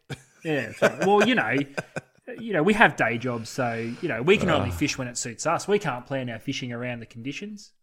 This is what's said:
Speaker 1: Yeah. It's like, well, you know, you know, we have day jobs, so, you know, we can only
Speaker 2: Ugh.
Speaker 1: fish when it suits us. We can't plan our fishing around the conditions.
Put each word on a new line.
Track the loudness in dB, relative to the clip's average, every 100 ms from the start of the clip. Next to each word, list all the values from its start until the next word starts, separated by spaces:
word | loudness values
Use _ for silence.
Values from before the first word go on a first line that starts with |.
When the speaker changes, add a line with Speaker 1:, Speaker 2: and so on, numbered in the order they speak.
| -14 -14 _ _
Speaker 1:
Yeah. | -4 -2 -2
It's | 0
like, | 0 2 4
well, | 6 6
you | 4
know, | 2 0 -2 -6 -8 -12 _ _ -16 -10
you | -2
know, | 2
we | 4
have | 6 6 4
day | -2 0
jobs, | -4 -6 -8
so, | -4 -4 -2 -6 -6
you | -4
know, | -2
we | 4 4
can | 4
only | 2 0
Speaker 2:
Ugh. | -2
Speaker 1:
fish | -2 -2
when | -6
it | -8
suits | -8 -4 -2
us. | -2 2
We | 0
can't | 0 -6 -6
plan | -6 -4
our | -6
fishing | -6 -6 -6
around | -6 -6 -8
the | -10
conditions. | -12 -10 -8 -10 -14 -18 _